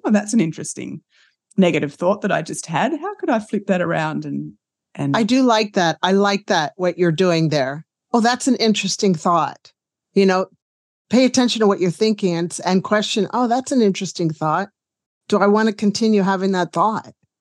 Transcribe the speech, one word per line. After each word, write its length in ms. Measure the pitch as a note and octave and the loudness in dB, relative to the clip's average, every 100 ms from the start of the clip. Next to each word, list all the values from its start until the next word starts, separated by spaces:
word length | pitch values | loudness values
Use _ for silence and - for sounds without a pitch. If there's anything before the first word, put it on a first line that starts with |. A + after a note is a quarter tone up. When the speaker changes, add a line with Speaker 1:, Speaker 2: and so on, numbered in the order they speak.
Speaker 1:
"Oh, 60 | F4+ | 2
that's 220 | G#3 G#3 | 0 2
an 80 | A#3 | 0
interesting 640 | D#3+ - - - - D3 _ _ _ _ _ - | 0 -4 -12 -10 -12 -12 _ _ _ _ _ 0
negative 340 | F3 D#3 C#3+ | 2 2 -4
thought 280 | - F3 G#3 | -4 -2 -2
that 100 | G#3 | -2
I 80 | A#2 | -2
just 240 | E3 - - | -4 -10 -6
had. 260 | D3+ A3 D#4 | -2 -2 -4
How 160 | F#4 G4+ | -8 -8
could 140 | F4+ | -4
I 100 | A3+ | -4
flip 260 | G#3+ G3+ G3+ | -4 -8 -2
that 160 | F#3 | -2
around?" 420 | E3 D#3+ D#3 D3+ | -2 -4 -4 -6
And, 280 | D3 C#3+ D3+ - _ _ _ | -8 -10 -10 -16 _ _ _
and 220 | - C#3+ C#3 | -6 -2 0
Speaker 2:
I 80 | |
do 180 | G#3+ C4 | 2 2
like 320 | B3+ A3 G#3 | 4 2 2
that. 240 | G3+ E3+ D#3 | 0 0 0
I 100 | F3+ | 0
like 340 | G3 G3+ G3 - | 2 2 0 -2
that, 260 | F#3 D3 - | -2 -2 -4
what 200 | F3+ E3+ | -4 0
you're 140 | F3+ | 0
doing 360 | D#3+ F#3 E3 D#3+ | 2 2 2 0
there. 340 | D3+ C3 D3 - _ - | 0 -2 -6 -14 _ -4
"Oh, 60 | A#3 | 0
that's 260 | A3+ B3 C#4 | 0 0 0
an 80 | A#3+ | 0
interesting 580 | A3+ G#3 G3 - G3+ | 2 0 -2 -2 -2
thought." 580 | E3 F3+ E3+ C#3+ - - _ _ _ _ | 0 0 0 -2 -8 -20 _ _ _ _
You 100 | G3 G3 | 2 2
know, 200 | F#3 F#3 _ _ _ _ _ - | 2 -2 _ _ _ _ _ 0
pay 140 | A#3 | 2
attention 360 | B3+ B3+ B3 A3+ | 4 4 0 2
to 60 | G#3 | 2
what 140 | G3+ | 2
you're 100 | F3+ | 0
thinking 440 | - G#3+ G#3 F#3+ | 0 0 0 -2
and, 240 | E3+ E3+ - | -2 -4 -4
and 200 | F3 F#3 | 0 0
question, 440 | - G#3+ G#3 A3 F#3 | 2 -2 0 -2 -2
"Oh, 140 | A#3 B3 | -2 0
that's 240 | A#3+ B3+ | -2 0
an 80 | C4+ | 2
interesting 480 | G#3 F3+ F#3 - E3 | 2 0 -6 -4 -4
thought. 380 | D#3 D#3 E3 G3+ _ _ _ _ _ - | -2 -2 -2 -4 _ _ _ _ _ -2
Do 100 | G3+ | 2
I 80 | G3+ | 4
wanna 260 | G#3+ A3 | 4 2
continue 500 | G#3 G#3 G3+ A3 G#3 | 0 -2 0 2 2
having 300 | F#3 F#3+ G3 | 2 0 0
that 200 | F#3 E3+ | 0 -2
thought?" 400 | F3 G#3 G#3+ G#2+ _ _ _ | 0 0 -2 -10 _ _ _